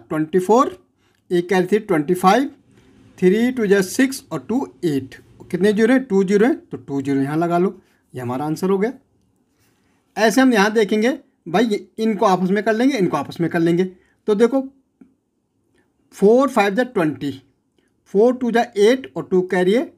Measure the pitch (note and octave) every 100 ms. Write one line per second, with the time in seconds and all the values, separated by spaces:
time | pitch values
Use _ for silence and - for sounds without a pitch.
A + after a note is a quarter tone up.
0 | - D#3 D#3 F#3+ F#3 A3+ D4+ - _ _
1 | _ _ _ F3 F3 F#3+ F3+ G#3 G#3+ E3
2 | D3 F3+ F#3 A3 C#4 - _ _ _ _
3 | _ - F#3 G#3 B3 B3+ G#3 G3 F#3 -
4 | C4 C4+ - D#3 B2+ A#3+ - - E3+ C#3
5 | C3+ - - - - F3 G3+ G3+ A3 C4
6 | C4 F#3+ F#3+ G3+ A#3 E4 - B2 - C#3
7 | C#3 C#3 C3+ D#3 E3+ F3 F#3+ - _ _
8 | _ B2+ A#2+ B2+ D3+ D#3 F#3 G3 A3 C4
9 | _ _ _ _ _ _ _ _ _ _
10 | _ - A3 G3+ C4 A3+ G#3 A3 G#3 G#3+
11 | A3+ D4+ - _ - E3+ A#3 G3+ - -
12 | A3 G3+ G#3+ F#3 F#3 G3+ G#3 A3 B3+ C4
13 | F3 D3+ C3+ - E3 E3+ E3 E3+ F#3 -
14 | _ _ - G#3 A#3 C4+ C4+ - _ _
15 | - _ _ _ _ _ _ _ _ _
16 | _ - G3+ A#3+ C4+ C4+ G3+ G3+ B3 G3
17 | D#3 B2 C#3+ - - _ _ _ _ _
18 | _ F#3+ A#3 B3+ A#3+ A3 A#3 G3 G#3 C4
19 | - - D3 F#3 F3+ F#3 F3+ A3+ E4